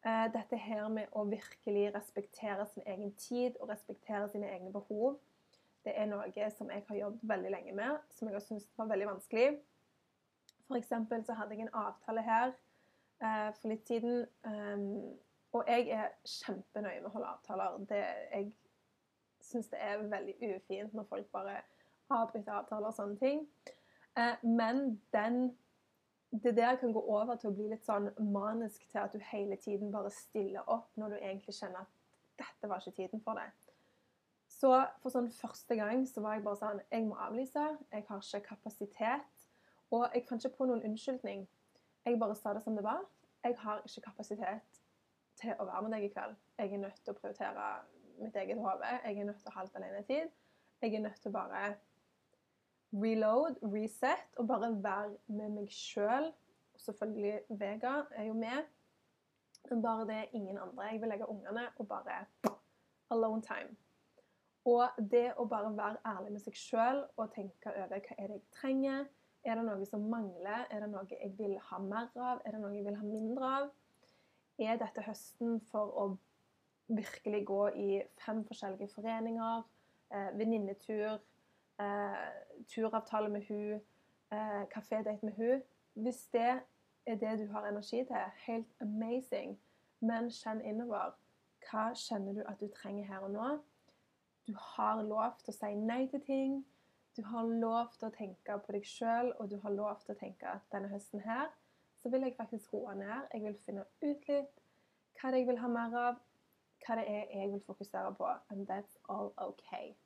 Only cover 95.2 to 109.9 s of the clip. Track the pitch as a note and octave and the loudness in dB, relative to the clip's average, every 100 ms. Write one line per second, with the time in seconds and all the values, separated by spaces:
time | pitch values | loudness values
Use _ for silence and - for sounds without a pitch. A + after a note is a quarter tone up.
95.2 | A3+ A#3+ - A3 G#3 G#3 A3 A#3+ C4 C#4 | 0 -2 -10 -6 -4 0 0 2 0 0
96.2 | C#4+ C4+ C4+ C#4 C4+ _ _ _ _ - | 0 2 2 0 -4 _ _ _ _ -10
97.2 | G#3 A#3 A3+ A3+ A3+ A3+ A#3 - A3 A3 | -4 0 2 4 4 2 0 -4 -8 -6
98.2 | G#3 F#3 - G3+ - G3+ G#3 - A3+ A#3 | -10 -8 -6 -6 -2 -4 -4 -2 2 4
99.2 | B3 - G3+ G3+ G#3 G3+ G#3 G#3 - G#3 | 2 0 -4 -4 -2 0 0 -4 -8 -8
100.2 | G3 F#3+ F#3+ G3 - G3+ G3 G3+ - G#3+ | -10 -8 -6 -6 -6 -6 -4 -6 -6 -8
101.2 | G3+ A#3 D#4 - _ _ _ _ B3 C4 | -2 -2 -2 -6 _ _ _ _ 0 2
102.2 | C4 B3+ A3+ A3 - G#3 B3 G3 G3 A#3 | 2 -2 -6 -6 -6 -6 -4 -6 -4 -6
103.2 | C#4 A3+ G#3+ G3+ - G3+ G3 _ D4 C#4+ | -6 -4 -4 -6 -8 -8 -8 _ 0 0
104.2 | - C#4+ C#4 - _ _ _ _ _ - | 2 2 2 -10 _ _ _ _ _ -6
105.2 | C4 B3+ B3 B3 A#3+ A#3 A#3 A#3+ A#3+ B3 | 2 4 4 2 2 2 2 2 2 2
106.2 | _ _ _ _ _ _ - A3+ A3 G#3 | _ _ _ _ _ _ -2 0 2 -2
107.2 | G#3+ G3 G3 G3+ - F#3+ G3+ F#3+ F#3+ G3 | -2 -2 -2 -2 -6 -10 -6 -2 -2 -2
108.2 | F#3 - - G3 G3 F#3+ G3+ - - G3+ | 0 0 -4 -8 -4 -4 -6 -16 -6 -4
109.2 | G3+ - G3 - - - - | -4 -4 -6 -6 -10 -10 -10